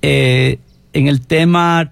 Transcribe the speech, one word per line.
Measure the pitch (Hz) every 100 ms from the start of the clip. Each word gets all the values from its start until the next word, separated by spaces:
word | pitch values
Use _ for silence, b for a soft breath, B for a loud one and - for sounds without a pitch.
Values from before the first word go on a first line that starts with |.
Eh, | 151 139 131 127 127 127 - _ _
en | 127 135
el | 139
tema | 123 160 165 175 170 170 160